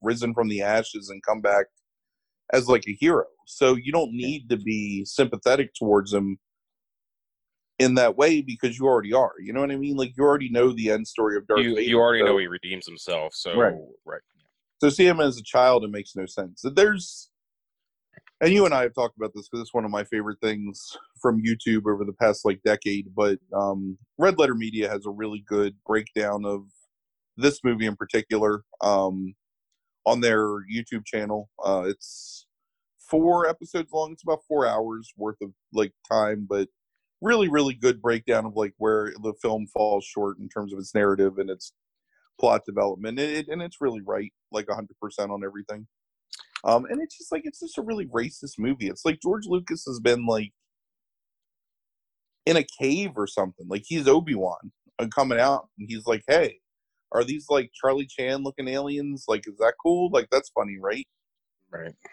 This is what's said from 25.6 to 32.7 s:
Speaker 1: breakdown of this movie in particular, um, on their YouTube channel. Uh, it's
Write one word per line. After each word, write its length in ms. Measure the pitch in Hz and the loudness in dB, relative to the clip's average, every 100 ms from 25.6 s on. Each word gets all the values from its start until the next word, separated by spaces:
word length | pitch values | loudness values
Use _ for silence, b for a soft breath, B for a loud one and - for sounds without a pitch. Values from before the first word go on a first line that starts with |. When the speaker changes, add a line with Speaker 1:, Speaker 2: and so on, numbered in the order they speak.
| 101 101 | 0 -2
Speaker 1:
breakdown 600 | - 110 107 107 104 104 | -2 -2 -2 -4 -2 -2
of 260 | 104 101 98 _ _ _ _ _ _ - | -4 -6 -8 _ _ _ _ _ _ 0
this 260 | 135 143 | 2 2
movie 220 | 127 113 110 | 0 0 -2
in 100 | 107 | -4
particular, 680 | 104 110 107 107 107 104 - - | -2 -2 0 2 2 0 -6 -4
um, 520 | 101 101 95 95 92 98 _ _ _ _ _ _ 104 | 0 2 0 -2 -8 -12 _ _ _ _ _ _ 0
on 140 | 120 | 2
their 200 | 120 110 107 104 98 | 4 2 2 -4 -6
YouTube 380 | 113 113 113 104 | -8 -8 -10 -6
channel. 440 | 110 104 107 104 - | -6 -4 -6 -10 -6
Uh, 200 | 98 95 92 | -2 0 -2
it's 580 | 101 - - - - - _ _ | -6 -12 -20 -20 -20 -20 _ _